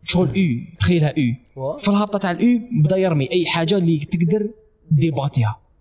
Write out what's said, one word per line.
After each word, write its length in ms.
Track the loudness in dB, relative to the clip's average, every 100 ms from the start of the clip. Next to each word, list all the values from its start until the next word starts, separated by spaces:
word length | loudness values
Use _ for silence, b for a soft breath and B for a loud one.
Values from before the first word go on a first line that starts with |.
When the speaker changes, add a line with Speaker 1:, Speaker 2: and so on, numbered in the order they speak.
Speaker 1:
شغل 240 | -2 0 0
أو، 500 | 2 0 -2 -6 -2
تخيلها 340 | 2 2 2 2
أو. 440 | 0 -2 _ -10
Speaker 2:
وا؟ 140 | -8 -4
Speaker 1:
في 100 | 0
الهبطة 320 | 0 0 -2
تاع 120 | -4
الأو 280 | 0 2 2 0 0
بدا 140 | 2 2
يرمي 340 | 2 0 0
أي 140 | -2 -2
حاجة 320 | -2 0 0
اللي 280 | 2 0 -2
تقدر 440 | -2 0 0 -2 -8 _ _ -2
ديباتيها. 680 | 0 2 -2 -2 0 -2 -2 _ _